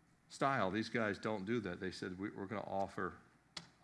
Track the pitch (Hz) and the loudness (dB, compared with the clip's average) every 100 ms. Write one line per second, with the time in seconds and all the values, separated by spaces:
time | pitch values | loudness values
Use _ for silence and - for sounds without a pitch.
0 | _ _ _ - 139 135 95 104 113 120 | _ _ _ 2 4 4 4 2 2 2
1 | 107 95 113 107 95 120 95 87 92 - | 2 2 0 -2 0 0 0 -2 -4 -4
2 | 98 90 104 - 98 104 - 98 95 - | -6 -4 -4 -4 -4 -4 -2 0 0 0
3 | 92 - - - _ - - - | -4 -4 -16 -20 _ -16 -14 -10